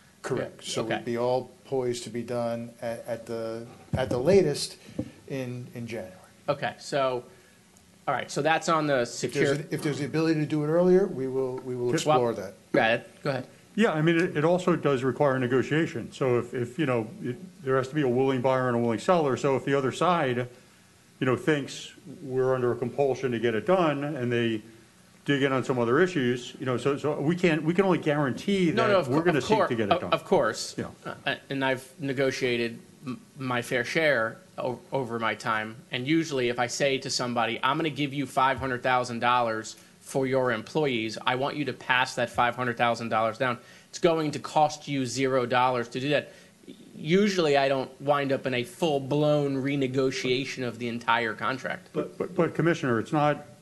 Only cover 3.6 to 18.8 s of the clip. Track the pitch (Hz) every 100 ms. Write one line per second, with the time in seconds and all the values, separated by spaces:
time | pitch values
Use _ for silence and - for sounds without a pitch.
3.6 | 120 - - 131 131 127 147 196 156 139
4.6 | - - - - - - - 135 127 123
5.6 | 123 123 117 113 - - - - - 143
6.6 | 123 - - 143 131 123 - - - _
7.6 | _ - - - - - - 156 151 160
8.6 | 175 160 147 131 117 - - 143 143 147
9.6 | - 151 156 131 135 156 160 156 151 151
10.6 | 147 165 180 185 202 131 131 131 131 127
11.6 | 131 123 120 160 151 131 117 101 95 -
12.6 | - 135 113 117 - - 151 131 - -
13.6 | - 196 220 156 160 165 175 151 160 175
14.6 | 185 147 143 131 131 123 147 131 123 131
15.6 | - 151 170 117 92 - 135 120 110 127
16.6 | 120 - 135 120 107 - 147 123 - -
17.6 | 135 131 127 151 131 123 135 131 131 131
18.6 | 127 117